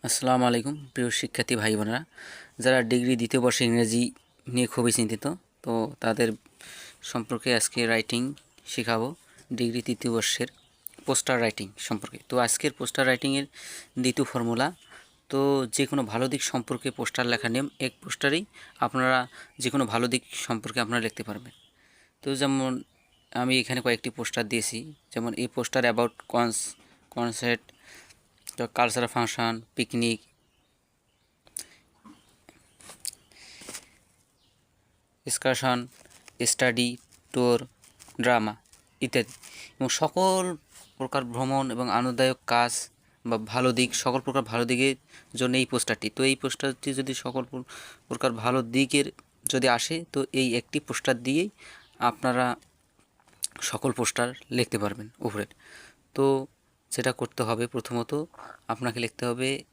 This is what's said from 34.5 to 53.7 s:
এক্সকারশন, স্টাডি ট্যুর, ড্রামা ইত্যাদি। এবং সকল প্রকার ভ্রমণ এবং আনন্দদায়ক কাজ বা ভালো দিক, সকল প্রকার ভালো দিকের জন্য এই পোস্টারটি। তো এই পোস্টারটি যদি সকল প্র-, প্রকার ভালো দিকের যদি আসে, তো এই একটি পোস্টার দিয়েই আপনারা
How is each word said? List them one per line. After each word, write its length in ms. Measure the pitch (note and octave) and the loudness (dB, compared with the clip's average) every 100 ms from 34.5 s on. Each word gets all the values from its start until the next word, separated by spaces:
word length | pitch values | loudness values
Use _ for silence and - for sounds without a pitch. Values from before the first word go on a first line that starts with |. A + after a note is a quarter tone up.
| _ _ _ _ _ _ _ - | _ _ _ _ _ _ _ -6
এক্সকারশন, 520 | - C3+ B2 C3 B2 B2 - - - - _ A#2+ | 0 0 2 2 0 -2 -16 -20 -20 -20 _ -2
স্টাডি 380 | - B2+ A#2+ B2 B2 _ - _ | 4 4 4 0 -2 _ -20 _
ট্যুর, 260 | B2+ B2 A#2 B2 _ - _ - - | 2 4 4 0 _ -20 _ -18 0
ড্রামা 300 | B2 A#2+ G#2+ G#2+ _ - _ _ | 4 4 2 -6 _ -20 _ _
ইত্যাদি। 300 | C3 C3 A2 - - - - _ | -2 -2 -2 -10 -20 -20 -20 _
এবং 120 | C3 - | -4 0
সকল 420 | D#3 - F#3+ F#3 F3+ D#3+ _ - - _ | 0 4 4 4 0 -6 _ -20 -20 _
প্রকার 260 | C3 C#3 B2 | -4 -2 -2
ভ্রমণ 320 | A#2+ C3 C3+ C3+ | -2 0 0 0
এবং 120 | A#2 B2 G#2+ | -2 0 2
আনন্দদায়ক 400 | B2+ A#2+ C3 B2+ - | 0 2 2 2 2
কাজ 260 | A#2+ A#2+ - - _ _ _ | 4 4 0 -8 _ _ _
বা 120 | A#2 A2+ G#2+ | -2 -2 0
ভালো 180 | A#2 B2+ | 2 2
দিক, 180 | A#2+ B2 | 4 2
সকল 260 | - C3 C3 C3+ | 0 -2 -2 0
প্রকার 160 | C3 | -2
ভালো 220 | A2 A2+ A#2+ | -2 -2 0
দিকের 260 | B2 C3+ C3 _ - - A#2+ | 2 2 0 _ -20 -14 -2
জন্য 140 | B2+ C3 | 2 2
এই 40 | B2+ | 2
পোস্টারটি। 360 | B2 - A2+ G#2+ - | 0 0 -2 -4 0
তো 40 | C3+ | 0
এই 60 | C3+ | 2
পোস্টারটি 460 | C3+ - C#3 B2+ - C3 | -2 -2 -4 -4 -4 -4
যদি 140 | C3+ C3 | -4 -6
সকল 180 | B2 C3 B2+ | -6 -6 -6
প্র-, 180 | C3 B2+ - - - _ | -10 -12 -16 -18 -20 _
প্রকার 220 | B2+ C3+ A2+ | -2 -2 0
ভালো 160 | A#2 C3 A#2 B2 | 0 0 2 2
দিকের 300 | C3+ C#3+ C#3 - _ _ - | 4 2 0 -6 _ _ -2
যদি 140 | C3 B2+ A#2+ | 2 4 2
আসে, 200 | - E3 E3+ | 0 -4 -4
তো 60 | C#3 C3+ C3+ | -4 0 0
এই 80 | B2+ A#2+ | 2 0
একটি 180 | - D3 - | -2 -6 -4
পোস্টার 300 | B2 - B2 B2 | -4 0 0 0
দিয়েই 220 | D3 G3 _ - - - _ A#2+ | 0 -2 _ -20 -20 -20 _ -2
আপনারা 360 | - B2+ B2 B2 A#2+ _ _ _ _ _ _ _ _ - - - | 2 0 2 0 -2 _ _ _ _ _ _ _ _ -10 -6 -6